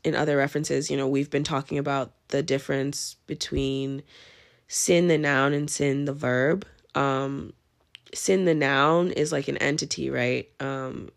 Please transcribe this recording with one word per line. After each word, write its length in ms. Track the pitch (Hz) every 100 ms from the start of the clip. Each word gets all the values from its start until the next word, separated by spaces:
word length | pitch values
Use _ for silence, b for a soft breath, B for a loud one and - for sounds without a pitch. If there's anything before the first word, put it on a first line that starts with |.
in 100 | 165
other 220 | 147 151 143
references, 540 | 139 147 151 139 147
you 60 | 139
know, 120 | 135
we've 220 | 139 143
been 140 | 143
talking 340 | 151 139 143 143
about 340 | 143 139 123 _ -
the 140 | 143
difference 760 | 160 135 139 139 139 - - - -
between 760 | - - 143 135 135 135 135 - b b b b b b
sin, 420 | - - 175 175
the 100 | 156
noun, 340 | 147 135 139
and 180 | 143 147
sin, 340 | - 143 139
the 80 | 143
verb. 540 | 139 127 127 139 190 - - _
Um, 580 | 139 139 135 135 139 - - _ _ _ - _
sin, 320 | - - 190 175
the 80 |
noun, 580 | 156 139 139 147 170 180
is 200 | - 151
like 160 | 147 -
an 80 | -
entity, 520 | 139 156 143 - 135
right? 380 | 131 123 127 - -
Um, 500 | 135 135 131 120 -